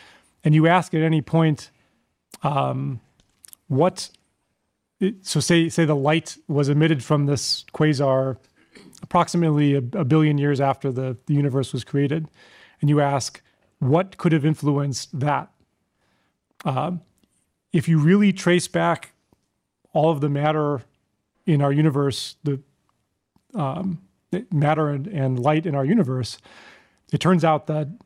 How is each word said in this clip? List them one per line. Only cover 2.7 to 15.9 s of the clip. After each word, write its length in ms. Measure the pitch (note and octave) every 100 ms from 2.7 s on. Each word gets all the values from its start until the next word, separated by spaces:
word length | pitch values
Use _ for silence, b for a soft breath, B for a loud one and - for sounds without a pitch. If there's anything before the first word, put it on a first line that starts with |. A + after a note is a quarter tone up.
| C3 C#3 B2 _ _ _ _ _ - -
what, 420 | C3+ F3+ F#3 - _ _ _ _ _ _ _ _ -
it, 260 | F#3+ -
so 160 | - D3+
say, 300 | - E3+ E3
say 160 | E3+ D3+
the 100 | C#3+
light 400 | C#3 D#3+ - - -
was 200 | C#3+ C#3
emitted 340 | D3 D#3+ D3+
from 220 | - D3
this 400 | C#3+ C#3+ - - -
quasar 640 | - D#3 C3+ C#3 C3 C3+ B2+ _ _ b b b -
approximately 720 | - F3 E3+ F3+ E3 D3 D3
a, 40 | C#3+
a 260 | A#2+ G3+
billion 320 | B2+ D#3 D3+ C#3+
years 240 | C#3+ C3+
after 320 | C#3 C3 C#3
the, 240 | B2 C3 A#2+
the 80 | -
universe 400 | C#3+ C#3+ C3+ B2
was 120 | B2+
created. 440 | - C#3+ C#3+ D#3+ D#3 _ b b b b
And 80 | D3
you 100 | D3
ask, 400 | C#3+ C#3 - - _ _ _ -
what 400 | B2+ D#3+ F#3+ -
could 140 | E3+
have 120 | D#3
influenced 760 | D3+ D#3 C#3+ C#3+ C#3+ B2 - C#3+
that? 320 | D3 C#3 E3 _ _ _ _